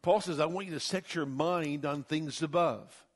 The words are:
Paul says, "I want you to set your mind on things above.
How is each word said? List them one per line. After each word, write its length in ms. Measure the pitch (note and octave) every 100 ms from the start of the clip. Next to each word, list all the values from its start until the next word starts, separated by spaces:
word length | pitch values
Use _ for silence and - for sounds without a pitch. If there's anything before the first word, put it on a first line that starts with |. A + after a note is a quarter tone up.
Paul 200 | F3 G#3
says, 180 | F3+ D3+
"I 80 | D#3
want 220 | F3+ G3
you 60 |
to 60 | D3+
set 360 | - F#3 - E3+
your 100 | C#3+
mind 580 | C3 D#3+ F3 D3+ D3
on 200 | C#3+ D3
things 360 | C3+ D#3 D#3 -
above. 640 | D#3 F3 E3 A2 - - _